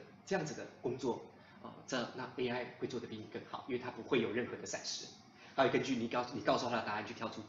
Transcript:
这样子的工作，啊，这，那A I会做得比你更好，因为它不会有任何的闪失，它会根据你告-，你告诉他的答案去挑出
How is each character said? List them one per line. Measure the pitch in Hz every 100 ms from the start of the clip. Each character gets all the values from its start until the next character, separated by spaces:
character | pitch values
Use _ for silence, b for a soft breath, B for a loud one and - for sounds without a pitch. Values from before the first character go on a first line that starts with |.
| - -
这 | - 190
样 | 151
子 |
的 | - - -
工 | 127 120
作， | 123 104 - B B B
啊， | 113 110 -
这， | 131 113
那 | 123 123 -
A | 123
I | 123 120 -
会 | 117
做 | 120
得 | 117
比 | 110
你 | 107
更 | 117 -
好， | - -
因 |
为 | 123
它 | 131
不 | 117
会 | - 131
有 | -
任 | 113 120
何 | -
的 |
闪 | - -
失， | - - - - - B B -
它 |
会 | 127
根 | 131
据 | 120 120
你 | 117
告-， | 123 123
你 | 123
告 | 139 123
诉 | 123
他 | 117
的 |
答 | 107
案 | 104
去 | 110
挑 | 117 113
出 | 113